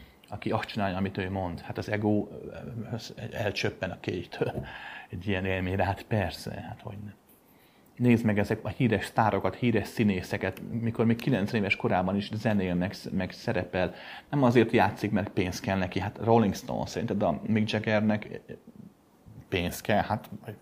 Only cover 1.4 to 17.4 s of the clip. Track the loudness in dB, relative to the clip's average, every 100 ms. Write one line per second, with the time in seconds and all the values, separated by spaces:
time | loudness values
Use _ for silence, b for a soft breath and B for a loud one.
1.4 | -4 -6 -8 -6 -2 0 2 2 0 -8
2.4 | -12 -12 -10 -10 -8 -8 -8 -12 -10 -4
3.4 | -2 0 -2 -2 -6 -6 -4 -4 -6 -4
4.4 | -4 -4 B B B B B -8 -2 0
5.4 | 0 0 0 2 2 0 0 0 0 -4
6.4 | -8 -10 -10 -12 -12 -10 -12 -16 _ -20
7.4 | b b b b b 0 6 6 6 2
8.4 | 2 0 -4 0 2 2 0 2 4 4
9.4 | 0 0 2 2 0 2 4 2 -2 -2
10.4 | -2 -4 -8 -4 -4 2 2 4 2 0
11.4 | 2 0 0 0 2 2 2 0 -2 -2
12.4 | 2 2 2 2 0 -4 -6 -4 -4 -4
13.4 | -2 -2 0 0 0 B B B B 4
14.4 | 6 8 6 6 4 2 0 0 0 0
15.4 | -2 -2 -2 0 0 -2 -4 -2 4 6
16.4 | 4 0 -4 -6 -4 -4 -2 0 2 0